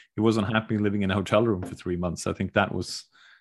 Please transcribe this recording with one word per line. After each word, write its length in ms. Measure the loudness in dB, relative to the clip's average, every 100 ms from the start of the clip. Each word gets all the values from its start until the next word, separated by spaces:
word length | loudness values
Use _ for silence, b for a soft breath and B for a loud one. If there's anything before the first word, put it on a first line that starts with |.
| B
he 60 | 0
wasn't 320 | 2 2 2
happy 240 | 0 0 0
living 240 | 0 0
in 80 | 0
a 60 |
hotel 280 | -2 2 4
room 200 | 4 0
for 100 | -4
three 220 | -8 -6
months. 320 | -2 -2 -4 -4
I 60 |
think 200 | -4 0
that 200 | 0 0
was, 320 | -2 -6 -10 -14 b b b